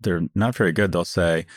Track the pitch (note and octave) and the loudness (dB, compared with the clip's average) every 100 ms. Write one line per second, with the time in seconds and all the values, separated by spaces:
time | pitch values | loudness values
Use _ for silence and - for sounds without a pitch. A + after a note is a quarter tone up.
0 | G#2+ F2 E2+ G2 A2+ A#2+ F#2+ D#2+ G2+ F2 | -4 -2 -2 -2 -2 2 2 2 0 0
1 | F2 - E2+ E2 E2 | -2 0 2 0 -4